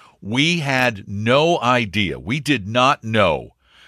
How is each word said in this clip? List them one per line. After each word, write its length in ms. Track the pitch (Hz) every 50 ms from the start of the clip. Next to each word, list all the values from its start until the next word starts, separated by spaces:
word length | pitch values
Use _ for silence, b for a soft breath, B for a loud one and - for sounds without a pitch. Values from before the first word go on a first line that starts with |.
| B B B B 90
we 380 | 98 113 131 151 170 175 170
had 480 | 143 139 135 127 127 123 110 98 - -
no 500 | 101 101 107 117 127 143 156 170 175 135
idea. 580 | 113 123 127 123 117 98 85 107 101 82 67 62
We 220 | 65 92 131 156
did 280 | 127 147 143 113 90 104
not 340 | 113 123 127 135 147 - -
know 540 | 110 110 110 98 85 76 64 - - _ b b b b b b